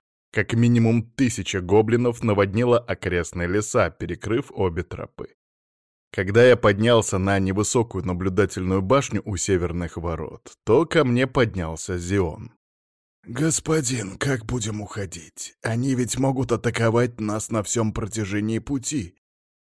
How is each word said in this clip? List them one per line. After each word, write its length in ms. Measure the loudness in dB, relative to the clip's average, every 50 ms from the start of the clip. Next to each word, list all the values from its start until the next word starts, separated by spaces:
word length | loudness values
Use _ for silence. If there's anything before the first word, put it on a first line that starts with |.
| _ _ _ _ _ _
Как 220 | -4 -4 -2 0 2
минимум 580 | 2 4 6 6 6 6 4 4 2 0 -2
тысяча 500 | _ -2 0 0 0 -2 -6 -4 -4 -4
гоблинов 640 | 0 4 6 6 6 6 4 2 2 0 -2 -2 0
наводнила 560 | 0 2 4 2 2 2 0 2 4 2 2
окрестные 680 | 2 -2 -8 -4 -4 -2 -2 -2 -2 -4 -6 -6 -4 -2
леса, 400 | -2 -2 -2 0 0 2 0 0
перекрыв 600 | -2 -6 -8 -8 -8 -6 -4 -2 -2 -2 -4 -4 -4
обе 300 | -2 -2 -2 -2 -4 -8
тропы. 520 | -8 -8 -12 -12 -14 _ -16 -16 -16 _ _ _ _ _ _ _ _ _ _ _ _ _ _ _ _ -4
Когда 320 | -4 -2 2 6 8 8
я 120 | 8 8
поднялся 640 | 8 6 4 4 4 4 4 6 4 4 2 -2 0
на 200 | 2 2 2 2
невысокую 680 | 2 2 2 0 0 0 2 0 0 0 -2 -6 -4
наблюдательную 760 | -4 -4 -2 -2 -2 2 2 0 0 0 -4 -2 0 0 0 2
башню 400 | 2 2 2 0 0 -6 -6 -6
у 120 | -6 -6
северных 600 | -6 -2 0 0 0 0 -2 -4 -4 -6 -8 -8
ворот, 560 | -8 -6 -6 -6 -6 -8 -10 -12 -16 _ -20 -20 _ 0
то 200 | 2 4 4 4
ко 200 | 2 2 2 2
мне 220 | 4 2 2 0
поднялся 720 | 0 2 0 0 0 0 -4 -6 -6 -6 -8 -8 -6 -6 -6
Зион. 540 | -4 -2 0 0 0 0 -4 -8 -14 -18 _ _ _ _ _ _ _ _ _ _ _ _ _ _ _
«Господин, 920 | -12 -6 -2 -2 -2 -2 -2 -2 -2 -2 -2 -2 -2 -4 -6 -6 -8 -8 -6
как 260 | -4 -4 -4 -4 -4
будем 380 | -6 -6 -4 -4 -6 -8 -8 -10
уходить? 760 | -10 -8 -10 -10 -10 -10 -14 -18 -18 _ -18 -18 -18 _ _ -6
Они 320 | -4 -2 -2 0 0 0
ведь 240 | 0 -2 -2 -2 0
могут 340 | 0 0 0 0 0 0 -2
атаковать 680 | 0 0 -2 -2 0 0 2 2 2 0 0 -2 -6
нас 300 | -6 -4 -4 -6 -6 -4
на 120 | -4 -4 -4
всем 320 | -4 -2 -2 -2 -2 -2
протяжении 640 | -4 -8 -8 -6 -6 -6 -4 -4 -4 -2 -2 -4 -4
пути», — 580 | -4 -4 -6 -6 -6 -4 -6 -6 -6 -8 _ _ _ _ _ _ _ _ _ _